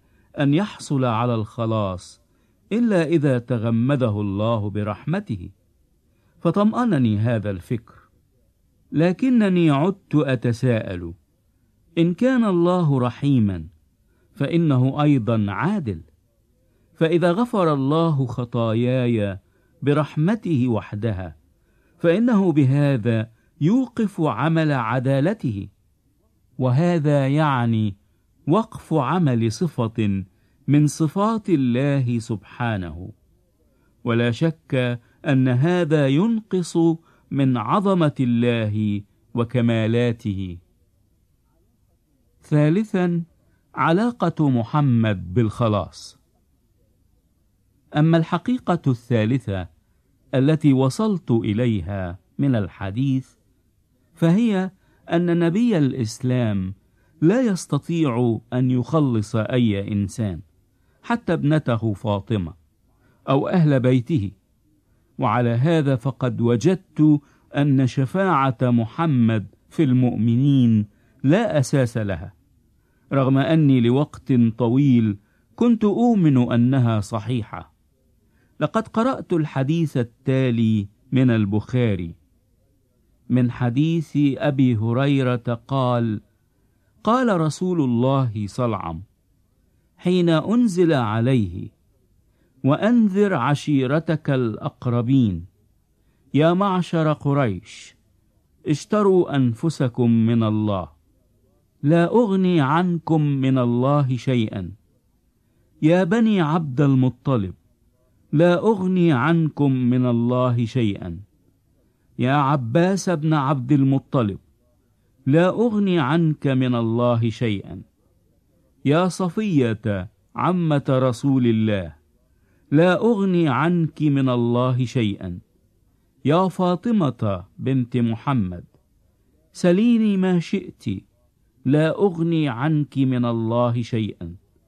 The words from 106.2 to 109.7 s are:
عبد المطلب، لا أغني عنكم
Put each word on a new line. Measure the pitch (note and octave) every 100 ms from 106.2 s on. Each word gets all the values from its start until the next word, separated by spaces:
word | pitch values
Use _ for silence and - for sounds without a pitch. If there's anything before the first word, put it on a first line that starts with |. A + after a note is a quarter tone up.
| A3 G3+
عبد | D3+ E3+ D#3 B2
المطلب، | C#3+ C3 B2+ - - B2+ F#2+ - _ _ _ _ _ _ _
لا | D3 F3 F3
أغني | G#3 G#3+ F#3 F#3 E3+
عنكم | C3 C#3+ E3 D#3 - C#3+